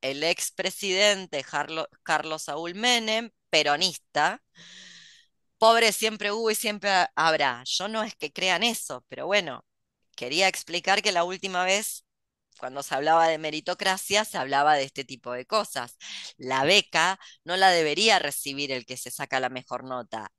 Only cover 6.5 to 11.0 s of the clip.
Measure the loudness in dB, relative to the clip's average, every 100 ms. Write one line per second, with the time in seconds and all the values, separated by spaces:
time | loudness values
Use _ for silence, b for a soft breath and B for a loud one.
6.5 | 0 -4 -4 2 2 2 2 2 4 2
7.5 | -2 -4 -4 -4 -4 -6 -8 -10 -4 0
8.5 | 2 0 -2 -8 -12 -12 -10 0 0 0
9.5 | -8 _ _ _ _ _ -12 -4 2 2
10.5 | 0 -6 -4 0 2